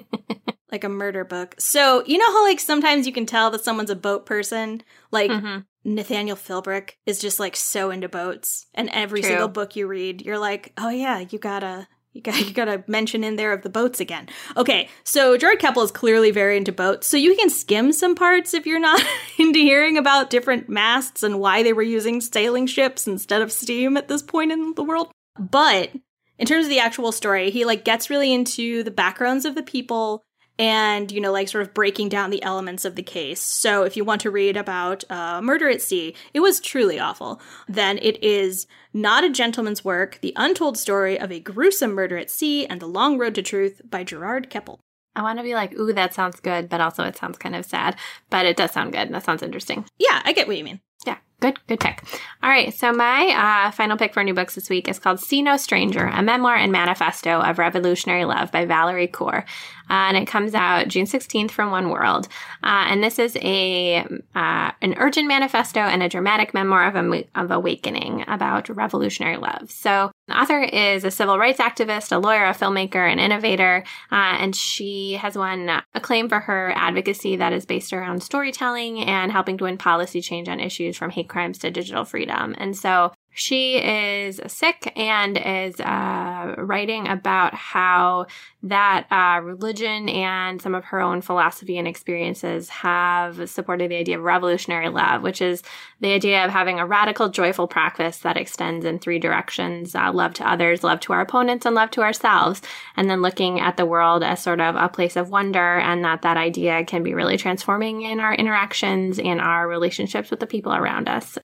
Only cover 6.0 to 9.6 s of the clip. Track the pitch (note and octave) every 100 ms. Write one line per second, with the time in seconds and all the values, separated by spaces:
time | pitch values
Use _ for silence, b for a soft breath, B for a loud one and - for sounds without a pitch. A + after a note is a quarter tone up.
6 | G3+ G#3+ G#3 G3 - F#3 F#3 G3 G3 -
7 | - G3 G#3 G3 G3 - - G#3 F#3+ F#3
8 | F#3 F3+ F3+ F3+ - - - - A3 -
9 | G#3 G#3 F#3+ F3+ G#3 G3+